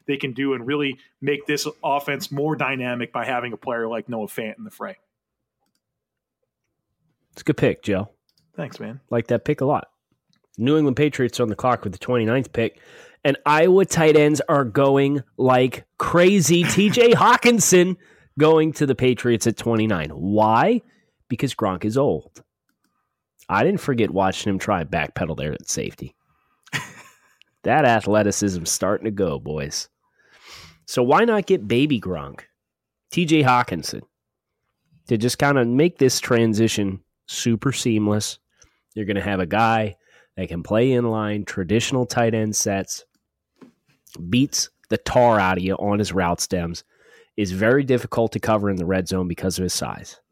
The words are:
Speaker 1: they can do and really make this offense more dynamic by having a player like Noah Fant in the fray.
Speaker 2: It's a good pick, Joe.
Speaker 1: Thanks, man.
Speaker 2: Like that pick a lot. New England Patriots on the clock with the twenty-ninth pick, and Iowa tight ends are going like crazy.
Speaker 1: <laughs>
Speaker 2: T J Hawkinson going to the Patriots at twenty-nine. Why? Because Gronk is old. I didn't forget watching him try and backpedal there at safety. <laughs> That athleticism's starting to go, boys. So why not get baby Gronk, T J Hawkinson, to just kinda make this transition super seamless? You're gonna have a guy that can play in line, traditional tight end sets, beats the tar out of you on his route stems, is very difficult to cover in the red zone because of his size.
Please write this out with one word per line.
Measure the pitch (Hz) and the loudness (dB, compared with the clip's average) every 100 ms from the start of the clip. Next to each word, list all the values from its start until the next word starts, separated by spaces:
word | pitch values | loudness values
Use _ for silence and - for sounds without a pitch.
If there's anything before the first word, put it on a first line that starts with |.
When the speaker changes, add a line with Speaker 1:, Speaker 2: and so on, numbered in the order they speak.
| - | -8
Speaker 1:
they | 139 | -6
can | 139 | -6
do | 127 139 | -6 -4
and | 127 117 | -4 -4
really | 147 139 127 _ _ | -4 -4 -8 _ _
make | 139 143 147 | -6 -6 -4
this | 147 147 - | -6 -6 -8
offense | 156 143 143 139 - | -4 -4 -4 -8 -8
more | 139 151 151 | -6 -4 -2
dynamic | 131 131 123 120 120 | -4 -4 -6 -6 -6
by | 123 117 | -6 -4
having | 123 120 | -4 -6
a | 110 | -10
player | 131 117 113 | -6 -6 -4
like | 113 113 | -6 -8
Noah | 117 104 | -8 -8
Fant | - 110 107 | -8 -10 -12
in | |
the | 110 | -18
fray. | - 101 - _ _ _ _ _ _ _ _ _ _ _ _ _ _ _ _ _ _ _ _ _ _ _ | -14 -14 -14 _ _ _ _ _ _ _ _ _ _ _ _ _ _ _ _ _ _ _ _ _ _ _
Speaker 2:
It's | - | -8
a | |
good | - - | -4 0
pick, | 123 - | 0 -2
Joe. | - 95 107 _ _ _ _ - | -4 -4 -4 _ _ _ _ -12
Speaker 1:
Thanks, | 143 - | -12 -12
man. | 107 131 - | -16 -16 -6
Speaker 2:
Like | 117 - | -4 -2
that | 120 | -4
pick | - 151 | -2 -2
a | 135 | 0
lot. | 131 - _ _ _ _ _ _ - | -2 -4 _ _ _ _ _ _ -4
New | 123 156 | 0 2
England | 143 127 | 2 2
Patriots | 151 - 120 - | 0 0 -2 0
on | 117 | -4
the | 101 | -2
clock | 127 117 | -2 -2
with | 104 | -4
the | - | -10
twenty-ninth | - 123 110 131 - | -2 0 0 0 -2
pick, | 120 113 _ - - - _ 143 | -4 -4 _ -20 -20 -20 _ -2
and | 139 147 | 0 2
Iowa | 151 180 185 185 | 4 6 4 4
tight | 170 156 151 | 4 6 6
ends | 147 151 - | 6 2 2
are | 143 123 | 0 2
going | 139 139 139 139 143 - - | 2 4 4 2 0 -6 -2
like | 127 127 127 - - - | 2 4 2 -2 -18 -8
crazy. | - 170 185 202 151 170 | 0 4 6 6 4 2
Speaker 1:
<laughs> | 165 | 2
Speaker 2:
T | 117 208 | 2 2
J | 240 233 | 4 6
Hawkinson | 208 202 233 240 233 151 180 180 180 _ _ _ - | 6 4 4 4 2 4 4 4 0 _ _ _ 2
going | 156 160 160 | 4 6 2
to | - 143 | 0 -2
the | 127 | 2
Patriots | 127 120 120 113 117 | 2 2 0 2 0
at | - | -2
twenty-nine. | 117 113 110 90 73 | 0 0 2 0 -4
Why? | 71 92 104 107 117 175 240 _ _ _ _ - | -6 -2 2 4 4 4 0 _ _ _ _ -10
Because | 123 135 | -6 -6
Gronk | - 104 90 107 | -2 -4 -2 -2
is | 127 | 0
old. | 143 78 - - _ _ _ _ _ _ _ _ _ _ - | 0 -2 -8 -20 _ _ _ _ _ _ _ _ _ _ -4
I | 98 | 0
didn't | 151 202 | 2 0
forget | - 120 101 | -2 0 0
watching | 90 92 - 104 | 0 0 -2 -4
him | 95 | -4
try | - 92 | -2 -2
and | 76 | -2
backpedal | 85 76 - 82 76 | -4 -6 -6 -6 -4
there | 73 | -6
at | - - | -8 -8
safety. | - - - 67 _ _ _ _ _ _ | -8 -8 -10 -18 _ _ _ _ _ _
<laughs> | - - - - _ _ _ _ _ | -12 -12 -20 -20 _ _ _ _ _
That | 98 143 131 | 0 2 4
athleticism's | 113 98 107 101 - 101 90 80 | 2 2 2 2 0 -2 -2 -4
starting | - 95 104 110 | -4 -2 -2 -4
to | |
go, | 101 90 71 | -2 -2 -4
boys. | - 76 71 - - _ _ _ _ _ - - - _ - | -8 -8 -8 -10 -12 _ _ _ _ _ -20 -20 -20 _ -8
So | 135 | -2
why | 123 160 233 | 2 4 4
not | 214 185 | 0 0
get | 185 104 | -2 2
baby | 120 151 120 | 0 2 0
Gronk, | 92 82 69 - - _ _ _ _ _ _ | -4 -8 -10 -16 -20 _ _ _ _ _ _
T | 175 165 | -4 2
J | 156 | 4
Hawkinson, | 127 123 120 85 - - - _ _ _ _ _ _ _ _ _ - | 4 4 2 -4 -8 -12 -16 _ _ _ _ _ _ _ _ _ -4
to | 117 | -2
just | 120 - | 0 0
kinda | 143 139 117 | 0 2 2
make | 127 175 - | 2 2 2
this | 131 - | 2 2
transition | - 117 113 107 113 - 101 95 _ _ - | 0 2 2 2 0 0 -6 -6 _ _ -14
super | - 123 110 139 | -6 -2 -2 -2
seamless? | - 123 107 104 104 - - _ _ _ _ _ 110 | -2 -2 0 0 0 -4 -12 _ _ _ _ _ -10
You're | 101 | -4
gonna | 98 | -4
have | 101 95 | -2 -4
a | 85 | -2
guy | 104 113 113 107 - _ _ _ - | 2 2 2 -2 -8 _ _ _ -10
that | 90 | -8
can | 87 | -8
play | 82 107 131 | -2 2 2
in | 123 120 | 2 0
line, | 110 107 104 95 | -2 -2 -4 -6
traditional | - 87 110 - 131 120 | -8 0 0 0 -2 -2
tight | 127 117 | 0 0
end | 110 107 104 | 0 -2 -2
sets, | 107 98 95 - _ _ _ _ _ _ - _ _ _ _ - 85 | -2 -4 -6 -12 _ _ _ _ _ _ -20 _ _ _ _ -16 -2
beats | 123 143 - - _ - | 0 0 -2 -8 _ -6
the | 107 | -6
tar | - 123 120 107 | 0 4 4 4
out | 95 90 | 2 0
of | |
you | 92 95 | -2 -2
on | 101 104 | -2 -2
his | 95 | -2
route | 92 87 87 | -2 -2 -2
stems, | - 90 85 85 _ _ _ _ _ - | -4 -4 -6 -10 _ _ _ _ _ -6
is | 98 | -4
very | 92 110 139 | 0 2 2
difficult | 131 123 - - 113 | 2 -2 -2 -2 -2
to | 107 | -2
cover | - 107 101 | 0 0 0
in | 92 | -2
the | 85 | -2
red | 92 87 | -2 -2
zone | 92 87 | -4 -4
because | 82 92 90 | -4 -4 -4
of | |
his | 90 | -4
size. | - 60 - 90 - _ | -4 -8 -10 -16 -20 _